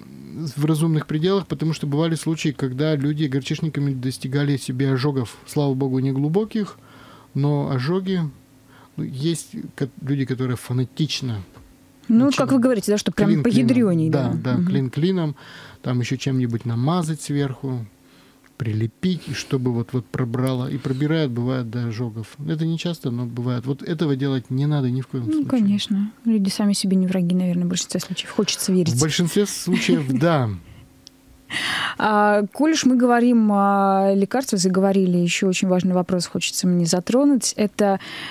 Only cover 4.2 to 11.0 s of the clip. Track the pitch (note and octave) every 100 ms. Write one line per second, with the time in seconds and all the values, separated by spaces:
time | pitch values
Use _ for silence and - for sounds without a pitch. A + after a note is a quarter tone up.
4.2 | C3+ C#3 D3 C3+ - B2+ C3+ C3 D3 C3+
5.2 | A#2 - - D3+ C#3+ C3 C3+ C3 C3+ C3+
6.2 | D3 F#3 A3 A3 G3 - - - - -
7.2 | - C3+ C#3+ C#3+ C#3+ C3+ C3 F#3 F#3+ F#3
8.2 | D#3 - _ - _ - - - - C3
9.2 | D#3 E3 - - - - D#3+ - C3+ C#3+
10.2 | C3 B2+ B2+ A#2+ - B2+ B2+ -